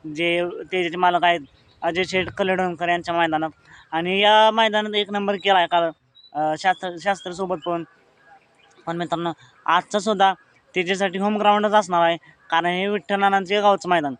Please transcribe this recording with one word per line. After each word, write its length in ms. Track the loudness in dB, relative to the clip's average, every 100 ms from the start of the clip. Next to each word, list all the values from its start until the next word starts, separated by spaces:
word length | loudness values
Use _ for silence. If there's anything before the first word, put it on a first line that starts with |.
| -10
जे 300 | -4 0 0 -2 -6 -6
तेजाचे 260 | -4 -2 2
मालक 260 | 2 4
आहेत 160 | 2 2 -4 _ _ _
अजय 220 | -2 -2
शेठ 260 | -2 -2 -4
कलेडोनकर 600 | -4 -2 0 -2 -2 -2
यांच्या 260 | -2 -2 0
मैदानात. 340 | 0 0 -4 -8 _ -20 _
आणि 280 | -4 -2 2
या 320 | 6 6 6
मैदानात 440 | 4 2 0 -2 -4
एक 160 | -2
नंबर 240 | -2 -2 -2
केला 220 | 4 4
आहे 100 | 4
काल, 240 | 2 0 -4 _ -20 -12
अ, 220 | -4 -2 0
शास्त्र-, 380 | 0 -2 -6 -4
शास्त्रसोबत 540 | -4 -4 -6 -8 -6 -4 -4
पण. 180 | -6 -8 _ _ _ _ -20 _ _ _ _ -10
पण 120 | -8
मित्रांनो, 340 | -4 -4 -4 -8 -16 _ 0
आजचा 340 | 0 0 -4
सुद्धा 340 | -2 2 2 2 _ _ _ -6
तेजासाठी 420 | -4 -2 -2 -2
होम 200 | -2 -2
ग्राउंडच 340 | -2 -2 2
असणार 300 | 0 0 0
आहे, 160 | 0 0 -8 _ _
कारण 160 | -2 0
हे 220 | -2 -2
विठ्ठल 320 | -4 -4 0
नानांचे 420 | 2 0 0 2
गावचं 280 | 2 2 2
मैदान. 260 | 0 0